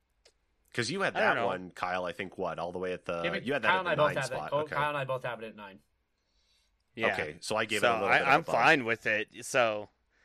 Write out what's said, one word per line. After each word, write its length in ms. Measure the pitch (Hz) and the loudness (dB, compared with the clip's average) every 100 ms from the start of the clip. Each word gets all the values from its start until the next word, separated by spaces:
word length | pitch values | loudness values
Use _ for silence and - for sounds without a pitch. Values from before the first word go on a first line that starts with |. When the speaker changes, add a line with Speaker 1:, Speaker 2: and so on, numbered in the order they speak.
| _ _ _ _ _ _ _ | _ _ _ _ _ _ _
Speaker 1:
'cause 160 | - 113 | -4 -2
you 100 | 185 | 0
had 140 | 180 139 | -2 2
Speaker 2:
I 40 | |
don't 100 | 214 139 | 2 2
Speaker 1:
that 60 | |
Speaker 2:
know. 40 | 117 | 0
Speaker 1:
one, 240 | 92 92 | -4 -8
Kyle, 340 | - 92 92 90 | -6 -4 -2 -4
I 60 | |
think, 260 | 85 95 - | -6 -8 -6
what, 220 | 90 80 | -4 -4
all 120 | 87 | -6
the 80 | 90 | -4
way 140 | 92 | -4
at 120 | 90 - | -4 -4
the, 160 | 87 | -4
Speaker 3:
Yeah, 60 | 85 | -2
but 140 | 95 113 | -4 -2
Speaker 1:
you 80 | |
had 80 | 139 | -2
that 60 | 110 | 2
Speaker 3:
Kyle 60 | 190 | 0
Speaker 1:
at 40 | |
Speaker 3:
and 80 | 180 | 0
Speaker 1:
the 40 | |
Speaker 3:
I 40 | 160 | 2
both 120 | - | 2
Speaker 1:
nine 80 | 95 | 2
Speaker 3:
have 80 | 131 | -4
Speaker 1:
spot. 220 | 131 151 | -6 -4
Speaker 3:
it. 20 | |
Kyle, 80 | 143 | -2
Speaker 1:
Okay. 140 | 151 151 | -2 0
Speaker 3:
Kyle 140 | 147 | 0
and 80 | 147 | -2
I 80 | 131 | -4
both 180 | 131 | -4
have 180 | 131 117 | -6 -8
it 40 | 110 | -10
at 80 | 107 | -14
nine. 240 | 101 92 _ _ _ _ _ _ _ _ _ _ _ - | -18 -18 _ _ _ _ _ _ _ _ _ _ _ -2
Speaker 2:
Yeah. 120 | 110 | 0
Speaker 1:
Okay, 220 | 95 78 80 | 0 -4 -8
so 140 | - 107 | -4 -2
I 100 | 110 | 0
gave 160 | 107 | 2
Speaker 2:
So 60 | 117 | 4
Speaker 1:
it 40 | |
a 20 | 113 | 4
little 120 | 101 | 4
Speaker 2:
I, 100 | 131 | 4
Speaker 1:
bit 20 | |
of 120 | 139 | 6
Speaker 2:
I'm 60 | 143 | 4
Speaker 1:
a 40 | |
bump. 140 | 165 123 | 4 4
Speaker 2:
fine 280 | 127 156 113 | 6 4 2
with 200 | 113 117 | -2 0
it. 220 | 107 110 101 120 | 0 -2 -10 -2
So 440 | 135 117 107 101 _ _ _ | 2 2 0 -8 _ _ _